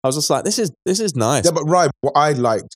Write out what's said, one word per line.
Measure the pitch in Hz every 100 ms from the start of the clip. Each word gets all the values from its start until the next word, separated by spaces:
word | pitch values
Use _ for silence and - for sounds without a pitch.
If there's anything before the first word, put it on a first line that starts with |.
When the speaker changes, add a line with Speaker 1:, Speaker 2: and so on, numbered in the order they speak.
Speaker 1:
I | 131
was | 135
just | 143
like, | 139 196
"This | 214
is, | 196 - -
this | 190
is | 214 127
nice." | 113 139 165
Speaker 2:
Yeah, |
but | 165 151
Ryan, | 180 175 -
what | 139 143
I | 151
like | 135 120 107 -